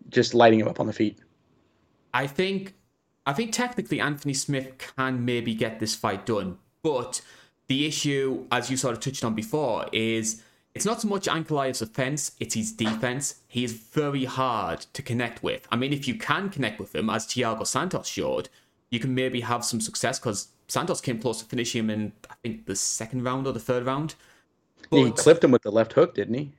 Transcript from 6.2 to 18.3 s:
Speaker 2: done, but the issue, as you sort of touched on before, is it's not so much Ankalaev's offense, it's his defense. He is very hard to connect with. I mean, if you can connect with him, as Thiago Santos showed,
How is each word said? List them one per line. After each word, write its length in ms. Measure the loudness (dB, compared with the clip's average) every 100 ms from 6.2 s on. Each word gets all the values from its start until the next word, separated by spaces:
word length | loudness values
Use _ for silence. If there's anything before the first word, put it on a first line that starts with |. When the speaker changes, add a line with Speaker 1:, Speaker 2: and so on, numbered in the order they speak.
| -2
Speaker 2:
done, 320 | -2 -2 -8 _ _
but 380 | -2 -2 -4 -8 -10 -20 -20 _ -4
the 200 | 0 0
issue, 600 | 0 0 0 0 -2 -2
as 180 | -2 0
you 60 | 0
sort 160 | 0
of 60 | -2
touched 240 | -4 -4
on 100 | -2
before, 520 | -2 -2 -2 0 -2 0
is 500 | 0 0 0 -2 -6 -12 _ _
it's 100 | -4
not 160 | -2 0
so 80 | -2
much 180 | -2 0
Ankalaev's 560 | -2 -2 0 0 -2
offense, 500 | -6 -2 -2 -2 -6 -6
it's 160 | -4
his 160 | -4 -4
defense. 680 | -2 -2 0 -2 -4 -6 -8 _
He 160 | -4
is 80 | -4
very 540 | -6 -6 -2 0 -2 -2
hard 540 | -2 -2 0 -2 -6 -8
to 100 | -12
connect 400 | -4 -2 -2 -4
with. 240 | -4 -4 -4
I 40 | -2
mean, 160 | -2
if 140 | -2 -4
you 80 |
can 360 | -4 0 0 -2
connect 280 | -2 -4 -4
with 160 | -8
him, 160 | -4 -2
as 160 | -2 -2
Thiago 400 | -2 0 0 -2
Santos 400 | -2 -2 -4 -6
showed, 420 | -4 -2